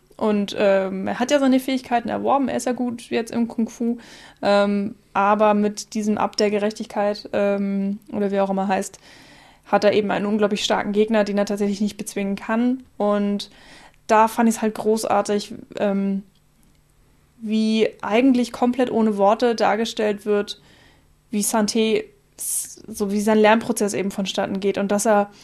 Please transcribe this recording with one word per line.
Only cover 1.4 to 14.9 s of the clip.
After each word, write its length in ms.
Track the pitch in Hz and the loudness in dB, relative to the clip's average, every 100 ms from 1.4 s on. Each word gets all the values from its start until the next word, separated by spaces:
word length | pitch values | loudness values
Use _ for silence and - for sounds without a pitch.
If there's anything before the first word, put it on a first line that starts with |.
| 269 262 | 4 2
Fähigkeiten 480 | 254 262 - 240 226 | 0 -4 -2 -4 -2
erworben, 400 | 202 208 277 262 | -4 0 0 0
er 80 | 240 | -4
ist 80 | 254 | -4
ja 80 | |
gut 360 | 247 247 240 - | -4 -6 -8 -6
jetzt 220 | 240 226 | -6 -4
im 160 | 233 233 | -4 -4
Kung 220 | - 220 | -2 -6
Fu. 280 | - 233 240 - - - - | -4 -4 -4 -10 -20 -20 -6
Ähm, 540 | 202 202 202 202 202 - _ | 0 2 2 0 -4 -10 _
aber 400 | 190 202 208 214 | 0 2 4 4
mit 400 | 208 208 208 - | 2 0 -4 -8
diesem 240 | 220 208 208 | -4 -2 -2
Abt 220 | 202 - | -2 0
der 100 | 208 | 0
Gerechtigkeit, 800 | 208 202 220 208 214 208 208 - | 0 -2 -4 -8 -4 -2 -4 -4
ähm, 680 | 214 202 202 196 196 196 202 - | -2 0 0 -2 -2 -4 -6 -8
oder 180 | 208 202 | -4 -2
wie 120 | 196 | 0
auch 80 | 196 | 0
immer 180 | 190 196 | 0 -2
heißt, 320 | 196 196 - - - - - - _ - | -2 -4 -12 -20 -20 -20 -20 -20 _ -2
hat 200 | 202 208 | 2 4
er 80 | |
eben 180 | - 202 | 2 2
einen 140 | 190 202 | -2 0
unglaublich 380 | 214 208 208 | 0 2 0
starken 280 | - 202 208 | -2 -2 0
Gegner, 320 | 202 214 220 | 0 2 2
den 140 | 202 202 | 2 0
er 80 | 202 | -2
tatsächlich 340 | 202 202 196 | -2 -2 0
nicht 140 | 208 - | -4 -4
bezwingen 380 | 208 - 196 196 | -8 -6 -4 -4
kann. 480 | - 220 247 254 - - | -2 0 0 -2 -6 -4
Und 520 | 208 208 202 202 - - - - - _ - | 0 0 0 -4 -8 -18 -20 -20 -20 _ 2
da 200 | 220 220 | 4 4
fand 220 | - 226 | 4 2
ich's 120 | 220 | 2
halt 140 | 220 214 | -2 0
großartig, 800 | 208 | 0